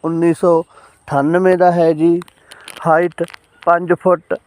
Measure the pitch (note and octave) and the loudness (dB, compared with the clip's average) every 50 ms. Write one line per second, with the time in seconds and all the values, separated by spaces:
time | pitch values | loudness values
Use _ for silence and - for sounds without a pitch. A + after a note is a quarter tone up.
0 | - E3 E3 E3 E3+ E3+ E3 - - F3+ E3+ E3 E3+ _ _ - - _ _ _ | -6 -4 -4 0 0 0 0 0 0 0 0 0 -2 _ _ -20 -20 _ _ _
1 | _ - D3 C#3 C#3 D3+ E3 F3+ F#3+ F#3 F3+ F3 F3+ F3+ F3 F3 E3+ E3 E3 D3+ | _ -4 -4 -2 0 0 0 2 2 2 2 2 2 2 2 2 0 0 0 0
2 | D#3+ E3+ E3+ F3 F3+ - _ _ _ _ - - - - - - - E3+ D#3+ D#3+ | 0 0 0 0 -4 -12 _ _ _ _ -20 -20 -20 -20 -20 -8 -2 0 0 0
3 | F3 F3 D#3 - E3+ E3+ - _ _ _ _ _ - F3 E3+ E3+ F3+ E3 F3 E3 | 0 -2 -6 -8 -10 -10 -12 _ _ _ _ _ -2 0 0 0 0 -2 -4 -2
4 | - F#3 F3+ E3 _ _ - - _ | 0 0 0 0 _ _ -10 -10 _